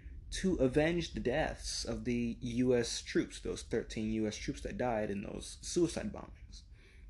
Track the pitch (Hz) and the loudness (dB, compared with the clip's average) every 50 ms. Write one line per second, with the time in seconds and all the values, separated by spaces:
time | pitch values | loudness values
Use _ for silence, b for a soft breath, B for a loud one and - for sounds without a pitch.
0 | B B B B B - - - - 190 170 - 131 127 123 147 151 165 175 175 | B B B B B -10 -6 -2 2 2 4 4 4 6 6 6 6 6 4 2
1 | 160 - - 110 - 123 120 156 147 127 123 - - - - - - - 120 110 | 0 -2 -4 -2 0 2 2 2 2 0 -2 -4 -6 -6 -4 -4 -4 -4 -4 -2
2 | 110 127 120 120 120 117 110 - 127 120 113 120 127 127 123 120 117 - - - | 0 0 0 2 0 0 -2 -4 -4 -2 2 4 6 6 6 6 4 2 0 -4
3 | - - - 175 127 - - - - 92 87 - - - - 113 - - - 117 | -4 0 2 2 2 2 -2 -6 -6 -4 -4 -4 -4 0 0 0 0 0 -2 -2
4 | 110 110 110 110 107 107 104 - - - 139 - - 123 104 101 123 123 117 107 | 0 0 2 2 2 0 0 -2 -4 -4 -4 -4 -6 -6 -4 -2 0 0 2 2
5 | 107 104 101 101 - - - - - - - - - - - 175 170 - - - | 0 0 -2 -4 -4 -6 -6 -8 -8 -10 -12 -10 -8 -2 2 2 2 4 2 -2
6 | - 214 - - - - - - - - - - - b b b b b b b | -4 -4 -4 -6 -10 -12 -14 -16 -16 -16 -16 -16 -18 b b b b b b b
7 | b b | b b